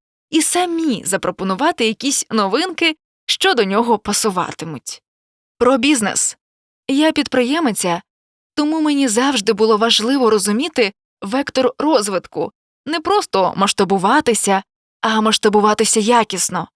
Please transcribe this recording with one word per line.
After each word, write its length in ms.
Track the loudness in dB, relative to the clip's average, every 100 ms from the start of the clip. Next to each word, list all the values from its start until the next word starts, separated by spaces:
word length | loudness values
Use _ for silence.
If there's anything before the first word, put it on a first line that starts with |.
| _ _ _
і 120 | -2
самі 600 | 0 0 -2 -2 -2 -2
запропонувати 840 | -4 -4 -4 -4 -4 0 -2 0 -2
якісь 400 | -2 -4 -4 -2
новинки, 680 | -2 0 -2 -4 -2 -2 -2 _ _ -8
що 280 | -2 0
до 100 | 2
нього 340 | 2 0 0 -2
пасуватимуть. 1040 | -2 -2 -2 -2 -6 -8 -12 -12 -14 -18 _ _ _ _ _ 0
Про 200 | 2 2
бізнес. 580 | 2 2 0 -2 -4 -6 _ _ _ _ -2
Я 240 | 2 2
підприємиця, 880 | 2 0 0 2 2 0 0 -2 -4 -6 _ _ _ _
тому 260 | -2 0 0
мені 280 | 0 2 2
завжди 440 | 2 0 0 0
було 240 | 2 2 4
важливо 540 | 2 2 2 2 4
розуміти 600 | 2 2 -2 -2 0 -2 -4 _ _
вектор 520 | -6 -4 -2 0 0 0
розвитку, 760 | 0 2 0 -4 -6 -6 -6 -8 _ _ -8
не 140 | -6
просто 540 | -2 -2 0 0 0 0
масштабуватися, 1080 | 0 0 0 0 2 2 2 0 0 -2 -4 _ _ _
а 200 | -2 0
масштабуватися 800 | 2 2 2 4 2 2 0 0
якісно. 680 | 2 2 0 -4 -6 -6 -10